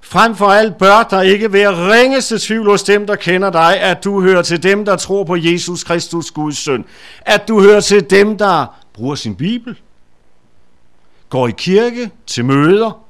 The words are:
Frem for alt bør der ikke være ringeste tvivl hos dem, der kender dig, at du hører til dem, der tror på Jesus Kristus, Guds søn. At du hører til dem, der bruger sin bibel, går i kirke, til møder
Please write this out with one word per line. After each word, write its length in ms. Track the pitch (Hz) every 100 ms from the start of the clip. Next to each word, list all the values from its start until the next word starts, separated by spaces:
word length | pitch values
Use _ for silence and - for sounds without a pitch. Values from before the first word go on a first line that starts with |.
Frem 340 | - 180 226 196
for 120 | 202
alt 300 | 202 220 175
bør 260 | 196 208
der 180 | 226 196
ikke 320 | 185 202 220
være 400 | 196 202 175 180
ringeste 460 | 226 254 269 - 220
tvivl 300 | - 220 208
hos 140 | 196
dem, 240 | 202 208 208
der 80 | 202
kender 340 | 175 180 196
dig, 300 | 170 165 190
at 240 | 190 175
du 180 | 202 196
hører 200 | 185 185
til 220 | 170 170
dem, 220 | 185 202 208
der 100 | 185
tror 280 | - 196
på 120 | 170 180
Jesus 480 | 165 175 170 175
Kristus, 480 | - 170 - 170 151
Guds 260 | - 151 139
søn. 280 | - 131 - - - -
At 260 | - 208 208
du 140 | 220
hører 200 | 196 208
til 280 | 202 202 202
dem, 280 | 190 202 208
der 280 | 208 170 127 - _
bruger 220 | - 123 143
sin 200 | 113 92
bibel, 440 | 143 240 240 208 _ _ _ _ _ - _ - - _ - - - - -
går 180 | 131 120
i 40 |
kirke, 600 | 104 - 190 240 240 233 _ -
til 200 | - 123
møder 580 | 139 151 196 226 214